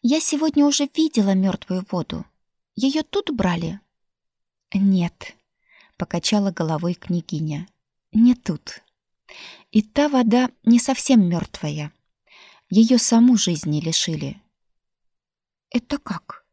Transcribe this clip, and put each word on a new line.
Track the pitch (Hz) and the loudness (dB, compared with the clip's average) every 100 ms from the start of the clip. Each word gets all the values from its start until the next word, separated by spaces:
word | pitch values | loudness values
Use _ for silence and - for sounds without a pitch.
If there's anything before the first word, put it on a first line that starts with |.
"Я | 240 311 | 0 0
сегодня | - 294 311 294 | -2 -2 -2 2
уже | 285 277 285 | 0 0 -4
видела | - 311 - 196 | -2 -2 0 0
мертвую | 190 190 175 - 185 185 | 2 0 -4 -6 -8 -6
воду. | 180 - - - _ _ _ _ | -8 -6 -10 -14 _ _ _ _
Ее | - 262 294 | -4 -2 -2
тут | 311 392 403 | -4 -6 -6
брали?" | 247 190 170 170 196 _ _ _ _ _ _ _ _ _ | -2 -2 -2 -6 -10 _ _ _ _ _ _ _ _ _
"Нет", | 196 196 190 170 _ - - _ _ _ _ _ _ | 0 2 2 0 _ -20 -20 _ _ _ _ _ _
покачала | 175 175 - 208 196 | -6 -4 0 0 0
головой | 175 160 156 175 | -2 -4 -2 -4
княгиня. | 175 - 175 - 151 156 147 175 _ _ _ _ | -6 -4 -6 -4 -6 -6 -6 -10 _ _ _ _
"Не | 214 240 | 4 4
тут. | 247 - 156 - - _ _ _ _ _ - - - _ | 4 -4 -8 -10 -20 _ _ _ _ _ -20 -20 -20 _
И | 214 | -2
та | - - 294 | 0 -2 0
вода | 269 233 233 254 _ | 2 2 2 0 _
не | - 240 | 2 2
совсем | - 262 - 254 180 | 2 -4 2 4 4
мертвая. | 170 - - 151 151 147 _ _ _ _ - - _ _ | 0 -6 -10 -10 -8 -12 _ _ _ _ -20 -20 _ _
Ее | 190 226 247 | 4 6 4
саму | - 226 240 233 | 4 4 6 4
жизни | - 160 151 151 | 0 -4 -2 -4
лишили". | 160 160 - 156 139 135 _ _ _ _ _ _ _ _ _ _ _ _ _ | -2 -4 -4 -6 -8 -12 _ _ _ _ _ _ _ _ _ _ _ _ _
"Это | 240 _ 285 | -6 _ -8
как?" | - 170 _ - _ | -8 -12 _ -20 _